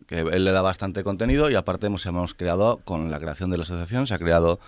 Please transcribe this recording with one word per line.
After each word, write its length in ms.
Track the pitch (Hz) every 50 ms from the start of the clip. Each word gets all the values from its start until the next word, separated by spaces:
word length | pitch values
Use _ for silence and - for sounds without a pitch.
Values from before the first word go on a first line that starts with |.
| -
que 120 | - - 85
él 240 | 82 80 82 92 92
le 60 | 95 95
da 80 | 95
bastante 420 | 92 95 90 - 98 95 90 101 95
contenido 460 | 101 98 90 113 123 135 143 151 147
y 60 | 127
aparte 320 | 95 - - 92 92 104
hemos, 180 | 104 101 90 -
hemos 280 | 95 87 90 90 85 -
creado, 460 | - 90 87 85 92 104 117 117 - -
con 260 | - 90 78 80 82
la 80 | 76 71
creación 300 | 80 80 78 - 92 92
de 80 | 90
la 60 | 85 80
asociación, 440 | 82 90 87 87 82 110 127 135
se 60 | 123 101
ha 60 | 85
creado 380 | 87 85 85 85 85 85 87 - -